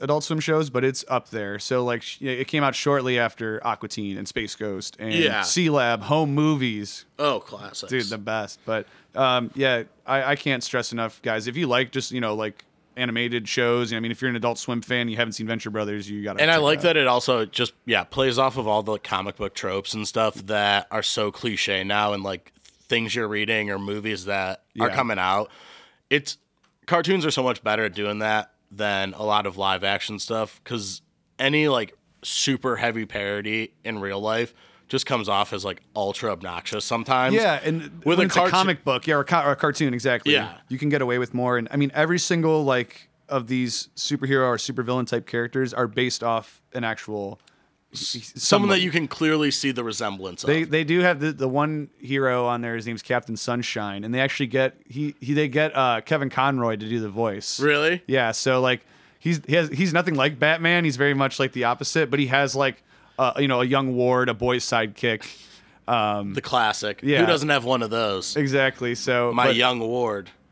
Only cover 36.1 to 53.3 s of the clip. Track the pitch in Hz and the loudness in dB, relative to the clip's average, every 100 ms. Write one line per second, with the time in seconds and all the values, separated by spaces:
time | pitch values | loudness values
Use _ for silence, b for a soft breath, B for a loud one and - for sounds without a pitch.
36.1 | - 113 87 92 87 - 107 - 117 120 | -2 -4 -6 -6 -8 -6 -6 -4 -4 0
37.1 | 127 127 214 208 143 156 165 147 165 156 | 2 4 4 4 2 0 -4 -6 -4 2
38.1 | 175 190 175 180 180 190 160 139 127 160 | 4 4 4 4 4 2 0 0 0 2
39.1 | 147 139 175 143 139 151 139 143 123 131 | 2 4 2 2 2 0 2 0 0 0
40.1 | 120 143 143 95 85 - 127 147 143 123 | 0 2 2 0 -8 -10 -4 0 0 2
41.1 | 123 123 123 123 123 117 143 143 147 160 | 0 0 0 0 0 0 0 0 2 2
42.1 | 175 - 170 160 156 139 127 113 - - | 2 2 2 4 4 4 2 0 -10 -20
43.1 | _ - 135 117 127 123 - - - - | _ -4 -4 0 -2 -2 -4 -8 -8 -4
44.1 | 143 135 135 127 113 - 127 120 127 120 | -2 0 2 2 0 -2 -4 -2 -2 -2
45.1 | 117 - 117 117 135 127 117 117 113 123 | -4 -2 -4 -2 -2 -2 0 -2 0 -2
46.1 | - 117 113 - - _ 127 113 110 - | -2 0 -2 -4 -20 _ -6 -6 -6 -8
47.1 | 104 98 - b b b b _ - - | -8 -8 -12 b b b b _ -8 -6
48.1 | 120 - - - 202 202 190 180 165 143 | -6 -10 -4 2 4 4 4 2 0 -2
49.1 | - 156 156 147 - 139 123 117 104 107 | 0 2 2 2 0 -2 -2 -4 -4 -4
50.1 | 98 95 85 - 160 160 156 151 175 180 | -6 -10 -6 0 0 2 0 2 4 4
51.1 | 147 151 147 131 139 151 151 143 _ 123 | 2 0 0 0 2 0 -2 -6 _ -4
52.1 | 139 131 123 120 120 117 113 110 113 - | 0 2 2 2 0 -2 -6 -6 -6 -2
53.1 | 123 - | -2 -2